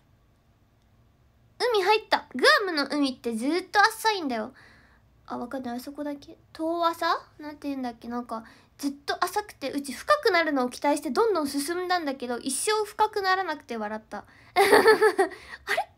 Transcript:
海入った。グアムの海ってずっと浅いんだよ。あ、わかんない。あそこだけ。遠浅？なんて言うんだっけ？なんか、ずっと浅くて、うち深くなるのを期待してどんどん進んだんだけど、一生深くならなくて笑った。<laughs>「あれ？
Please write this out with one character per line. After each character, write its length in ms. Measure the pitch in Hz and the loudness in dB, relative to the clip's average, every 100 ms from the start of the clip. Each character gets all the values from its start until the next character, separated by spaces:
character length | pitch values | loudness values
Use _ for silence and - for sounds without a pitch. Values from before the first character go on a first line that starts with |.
| _ _ _ _ _ _ _ _ _ _ _ _ _ _ _ - | _ _ _ _ _ _ _ _ _ _ _ _ _ _ _ -4
海 240 | 494 440 | 0 2
入 180 | 370 440 | 2 2
っ 80 | 427 | 2
た。 180 | - - 247 | -2 -2 2
グ 100 | 392 605 | 4 4
ア 20 | 392 | 2
ム 80 | |
の 120 | 320 277 | -2 -2
海 260 | 294 277 | -2 -2
っ 40 | 254 | -4
て 160 | - | -6
ず 140 | 226 254 | -4 -2
っ 160 | 339 | -2
と 160 | 370 415 | 0 2
浅 300 | 403 440 440 | 2 2 -2
い 100 | 415 | -2
ん 60 | 302 | -2
だ 80 | 233 | -4
よ。 180 | 220 - - - _ _ _ _ - | -6 -12 -20 -20 _ _ _ _ -12
あ、 120 | 247 | -10
わ 100 | 247 | -8
か 120 | 269 | -8
ん 20 | |
な 100 | 247 | -8
い。 40 | 240 | -10
あ 20 | |
そ 140 | 269 | -12
こ 100 | 285 | -10
だ 120 | 294 285 | -10 -10
け。 200 | 311 320 _ | -14 -20 _
遠 340 | - 320 339 339 | -8 -4 0 0
浅？ 200 | 339 330 440 - - | 0 0 -2 -4 -16
な 140 | 302 | -16
ん 40 | 294 | -10
て 120 | 285 | -8
言 80 | 269 | -6
う 20 | |
ん 20 | |
だ 100 | 254 | -8
っ 20 | 233 | -10
け？ 140 | 233 | -8
な 100 | 240 | -8
ん 60 | 240 | -8
か、 180 | 226 226 - _ - | -10 -12 -20 _ -8
ず 60 | 285 | -6
っ 20 | 277 - | -6 -6
と 100 | 392 | -4
浅 200 | 359 415 | -2 -4
く 100 | 415 | -6
て、 180 | - 269 | -8 -6
う 100 | 285 | -6
ち 120 | 285 | -8
深 200 | 240 - 587 | -6 2 2
く 100 | 480 | 4
な 140 | 359 | 2
る 80 | 320 | 2
の 140 | 285 247 | 0 0
を 40 | |
期 120 | - | -2
待 160 | 285 294 | 0 0
し 40 | |
て 80 | 294 | 0
ど 160 | 254 466 | 2 2
ん 80 | |
ど 80 | 359 | 2
ん 60 | 285 | 0
進 260 | 277 285 | -2 -4
ん 140 | 349 359 | -4 -2
だ 100 | 359 | -2
ん 40 | |
だ 120 | 302 269 | -2 -6
け 120 | 247 | -6
ど、 100 | 240 | -6
一 140 | - | -6
生 180 | - - 427 | -4 0 0
深 260 | 415 - 427 | -2 0 -2
く 120 | 427 | 0
な 120 | 381 | 0
ら 120 | 370 370 | 0 -2
な 100 | 302 | -6
く 80 | |
て 140 | - 233 | -8 -8
笑 200 | 208 214 | -6 -8
っ 40 | - | -10
た。 160 | 208 - | -16 -16
<laughs> 160 | - - - | -20 -2 2
「あ 40 | |
れ？ 1300 | 403 427 403 427 427 359 359 - - - - - - | 6 8 8 6 6 4 0 -2 -18 -16 -6 -4 -6